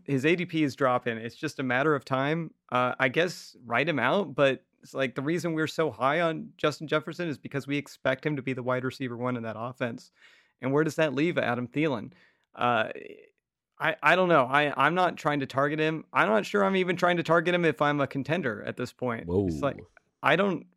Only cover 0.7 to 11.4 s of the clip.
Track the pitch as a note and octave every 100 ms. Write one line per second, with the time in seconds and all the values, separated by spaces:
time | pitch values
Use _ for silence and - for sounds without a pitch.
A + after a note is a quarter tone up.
0.7 | - C3+ B2 B2 A2+ A#2 - D3+ - C3
1.7 | B2 D3+ C#3+ - C3 C#3 E3 D#3 - _
2.7 | B2 B2+ - C3 B2 F3+ F3 - - A#2+
3.7 | A#2 D3+ D3 A#2+ F#3 F3 C#3 C#3 B2+ _
4.7 | _ - C#3 C3+ B2 C#3 E3+ F3 D#3+ D#3
5.7 | - D#3+ A2 C3 D#3 E3 D#3+ - - D#3
6.7 | C#3 D#3 D3+ D3+ E3+ F3 C3 - C#3+ C3+
7.7 | C#3+ C#3 - C#3 C3 D#3 C#3+ B2+ B2+ B2
8.7 | B2+ C3 - C3 A#2 B2 B2 A2+ G#2+ A#2
9.7 | - B2 A#2+ - _ - _ _ _ B2+
10.7 | C#3+ D#3+ C#3+ D#3 B2+ E3 C#3